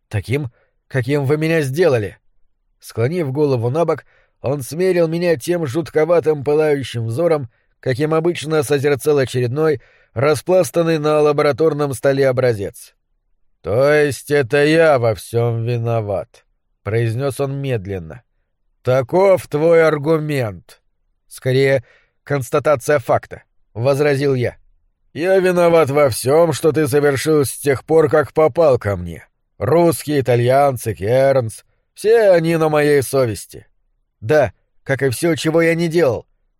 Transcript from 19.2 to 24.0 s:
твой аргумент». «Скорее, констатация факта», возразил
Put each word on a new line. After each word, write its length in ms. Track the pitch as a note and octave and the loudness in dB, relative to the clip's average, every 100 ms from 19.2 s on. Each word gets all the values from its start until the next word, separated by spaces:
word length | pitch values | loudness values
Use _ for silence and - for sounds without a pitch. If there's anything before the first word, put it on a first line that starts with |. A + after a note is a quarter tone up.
| D3 C3+ - | 4 2 0
твой 340 | D3 E3 E3 | -2 4 4
аргумент». 1000 | D#3+ D3+ C#3+ D#3+ D3+ C#3+ A2+ F2 _ - _ _ _ _ _ | 4 2 -2 -2 -2 -4 -4 -8 _ -20 _ _ _ _ _
«Скорее, 580 | - C3 C3 C3+ C3+ - _ _ _ | -8 -2 2 2 2 -2 _ _ _
констатация 760 | - C#3+ A#2+ D3+ D3 C#3 - D3 | -8 -6 -2 -2 0 -2 0 -2
факта», 460 | - A#2+ - - _ _ _ | 0 -4 -4 -20 _ _ _
возразил 600 | G#2 B2+ C#3 | -4 -2 0